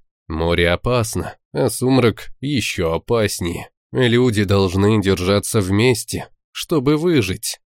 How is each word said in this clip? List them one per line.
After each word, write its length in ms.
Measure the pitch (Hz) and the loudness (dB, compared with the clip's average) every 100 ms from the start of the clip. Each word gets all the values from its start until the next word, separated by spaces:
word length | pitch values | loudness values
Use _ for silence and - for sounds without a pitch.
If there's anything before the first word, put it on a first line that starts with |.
| _ _ - | _ _ -10
Море 420 | 80 82 85 85 | -4 0 2 2
опасно, 680 | 87 120 123 113 90 80 - _ | 0 0 -2 -2 -4 -8 -12 _
а 160 | 143 135 | -4 -2
сумрак 640 | - 123 135 117 - - - | -2 0 2 2 0 -6 -10
еще 520 | 135 139 - - 82 | -6 -4 -4 -4 -2
опаснее. 760 | 82 - 117 104 - 87 87 - _ _ | -4 0 0 0 -2 -6 -6 -10 _ _
Люди 520 | 127 123 120 127 104 | 0 2 4 2 2
должны 560 | 101 101 95 95 101 110 | 2 2 2 2 2 2
держаться 580 | 95 92 90 101 - 117 | 2 2 2 0 0 -2
вместе, 680 | 92 101 123 113 - 170 - _ _ | 0 2 2 0 -4 -10 -10 _ _
чтобы 440 | - - 160 131 151 | -14 -4 -2 0 0
выжить. 640 | 175 156 95 - - - _ | 2 2 0 -4 -8 -12 _